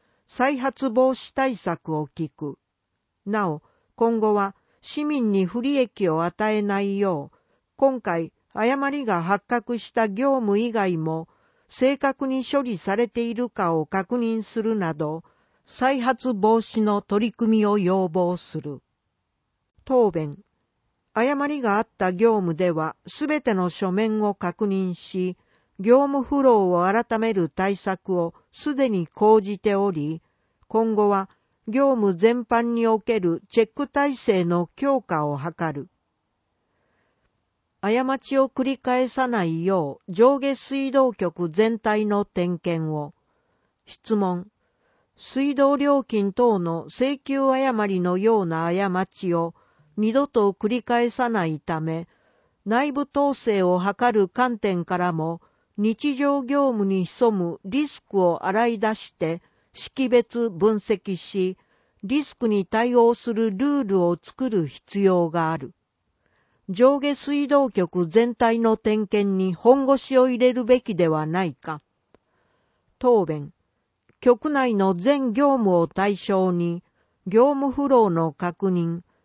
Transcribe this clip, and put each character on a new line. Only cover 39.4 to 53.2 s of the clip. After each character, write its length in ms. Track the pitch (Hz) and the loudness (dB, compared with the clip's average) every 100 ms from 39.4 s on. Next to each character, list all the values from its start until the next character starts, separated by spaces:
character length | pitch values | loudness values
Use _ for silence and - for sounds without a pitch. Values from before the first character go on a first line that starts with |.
い 220 | 170 165 175 | -2 -2 0
よ 340 | 190 143 - - | 0 -2 -8 -8
う 40 | |
上 280 | 180 247 277 | 4 4 4
下 160 | 277 254 | 0 -4
水 360 | - 269 269 | -6 -4 0
道 220 | 269 254 | 2 2
局 360 | 202 180 170 175 | 0 -6 -4 -4
全 280 | 160 220 226 | 0 0 0
体 280 | 220 214 214 | -2 0 0
の 200 | 202 202 | -2 -2
点 320 | 185 175 175 | -4 -4 -4
検 340 | 175 165 156 | -4 -4 -4
を。 220 | 151 147 - _ _ _ _ _ _ - | -4 -8 -14 _ _ _ _ _ _ -20
質 300 | - - 214 | -18 -4 0
問。 320 | 185 180 202 _ _ _ _ _ _ _ | 0 -2 -8 _ _ _ _ _ _ _
水 400 | - 262 285 269 | -8 -2 -2 2
道 220 | 277 277 | 2 4
料 260 | 285 277 | 2 2
金 280 | - 214 202 | 0 -2 -2
等 280 | 190 240 202 | 2 2 2
の 260 | 170 165 143 | -2 -4 -8
請 280 | - 262 277 | -2 -2 -2
求 320 | - 277 269 | -4 0 2
誤 380 | 262 269 220 208 | 2 0 0 0
り 120 | 185 | 0
の 200 | 180 180 | 0 0
よ 220 | 220 220 | 2 2
う 40 | 170 | 0
な 260 | 160 165 | -2 -2
過 340 | 180 196 180 190 | 0 0 -2 -4
ち 260 | - 185 | -6 -2
を 220 | 170 165 - _ _ _ - | -2 -2 -8 _ _ _ -2
二 180 | 214 | 0
度 140 | 254 285 | 0 0
と 260 | 226 202 | 2 2
繰 140 | 185 214 | 0 -2
り 160 | 240 | -2
返 260 | - 240 233 | -2 0 0
さ 180 | 247 240 | -2 -2
な 200 | 220 165 | 0 -2
い 120 | 151 | -4
た 200 | - 160 | -6 -6
め、 280 | 160 165 170 _ _ _ _ _ 202 | -4 -6 -8 _ _ _ _ _ -4
内 260 | 233 294 | -2 0
部 160 | 269 277 | -4 -4
統 220 | 285 | 0